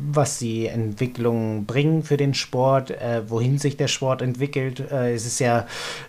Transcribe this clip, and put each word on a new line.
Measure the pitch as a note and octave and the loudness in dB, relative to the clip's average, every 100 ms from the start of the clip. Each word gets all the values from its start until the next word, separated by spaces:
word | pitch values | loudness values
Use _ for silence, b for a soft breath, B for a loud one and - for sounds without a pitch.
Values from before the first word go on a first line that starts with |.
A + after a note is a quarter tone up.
| C#3+ | 0
was | D3 B2+ - | 2 2 0
die | A#2 A2+ A2+ | -4 -2 -2
Entwicklungen | A#2 A2 G#2 A#2+ B2 A#2 A2+ A2 G#2+ G#2 | -2 -2 -2 -4 0 0 2 0 -2 -2
bringen | A#2+ D3+ D#3+ | 2 4 2
für | D3+ C#3 | 2 2
den | C#3+ | 2
Sport, | B2+ - B2+ C3 C3+ B2+ | 0 -2 2 4 4 0
äh, | - A#2+ A#2 A2 | -6 -2 -2 -2
wohin | A2+ B2 C#3 | 0 2 2
sich | C#3+ C#3+ | 0 0
der | C#3 | -2
Sport | - C3 C3 | 0 0 0
entwickelt. | B2+ A#2+ C#3+ C#3 C3 C3 | 0 -2 -2 0 -2 -4
Äh, | C3+ C#3 B2 | -4 0 0
es | A#2 A#2+ | 0 -2
ist | - | 0
ja, | B2 A#2 G#2 B B B | 2 2 0 B B B